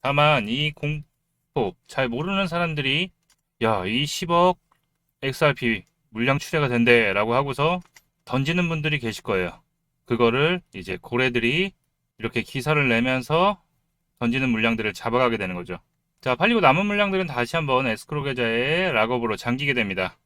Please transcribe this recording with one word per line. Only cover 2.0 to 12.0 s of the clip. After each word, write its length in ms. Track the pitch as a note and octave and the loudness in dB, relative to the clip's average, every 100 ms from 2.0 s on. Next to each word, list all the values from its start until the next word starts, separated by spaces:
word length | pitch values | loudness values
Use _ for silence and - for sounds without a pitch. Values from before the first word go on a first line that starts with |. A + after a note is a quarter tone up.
| C3 | -2
모르는 380 | A#2+ E3+ G3 F#3+ | -2 -2 -2 -2
사람들이 640 | E3+ E3+ D3+ C3+ C#3+ F3+ _ _ _ _ _ | -2 -2 -2 -2 -2 -4 _ _ _ _ _
"야, 220 | A2+ G#2 F#2 | 0 0 0
이 220 | A#2 D3 | -2 -2
십억 500 | - E3+ E3+ F3+ F3 _ _ _ _ _ _ | -4 0 4 4 2 _ _ _ _ _ _
엑스알피 640 | C3+ C3 D3+ C#3 B2 G#2+ - _ _ | -8 2 0 2 0 -2 -6 _ _
물량 300 | A2 B2 C#3 | -4 0 0
출회가 280 | - D#3+ C#3 | -2 -2 0
된대"라고 680 | A#2+ A#2 A#2+ G#2+ F#2+ A2 A#2+ | 4 6 6 4 0 2 0
하고서 440 | C#3 B2+ D3+ F3+ - _ _ _ - | 0 0 0 -2 -8 _ _ _ -4
던지는 420 | C3+ C#3 F3 E3+ | -2 0 0 0
분들이 300 | D#3+ D3+ D3 | -2 -2 -2
계실 240 | A#2+ G2+ | -4 -6
거예요. 400 | - F#2+ F2+ - _ _ _ _ _ | -2 -2 -2 -6 _ _ _ _ _
그거를 560 | A#2 A#2+ B2+ D#3 F3+ _ | 2 2 4 0 0 _
이제 240 | F#2+ F2+ F#2 | -14 -10 -10
고래들이 720 | - A#2+ C3 A#2+ A#2 D3+ G3 _ _ _ | -4 0 0 2 0 0 -4 _ _ _